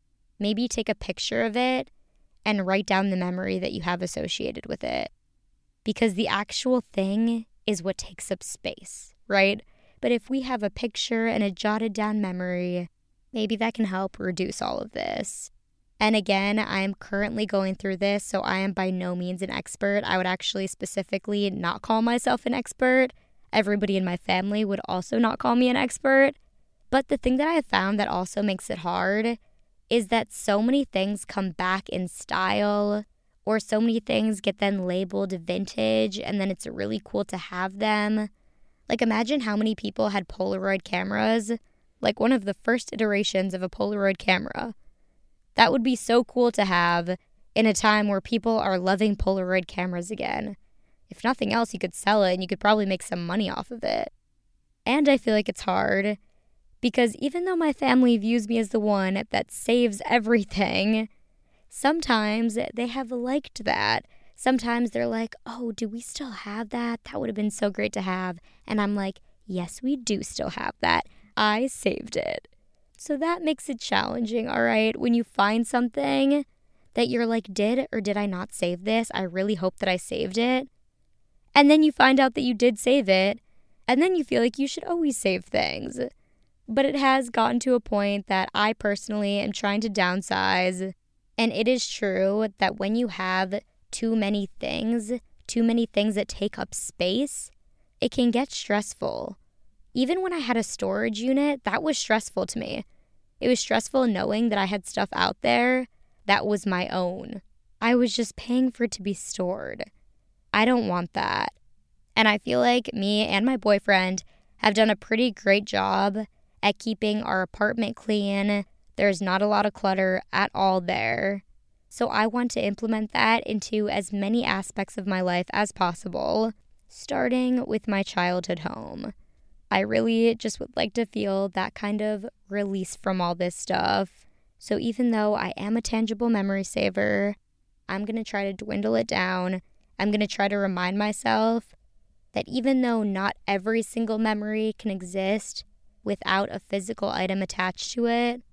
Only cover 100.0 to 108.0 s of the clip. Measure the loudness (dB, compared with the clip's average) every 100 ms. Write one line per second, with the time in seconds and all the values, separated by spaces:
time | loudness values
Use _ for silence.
100 | 0 0 0 -2 0 -2 -2 -4 -2 -2
101 | -2 -2 0 2 2 0 -2 0 0 -2
102 | 2 0 0 -4 -4 -6 -6 -8 -10 _
103 | _ _ _ -2 0 2 2 -2 0 0
104 | 2 2 0 0 2 2 0 -2 -4 -4
105 | -2 0 0 0 2 4 4 0 -2 _
106 | _ _ 2 2 2 0 0 -2 -2 -2
107 | -4 -6 -12 -14 _ _ _ -2 2 4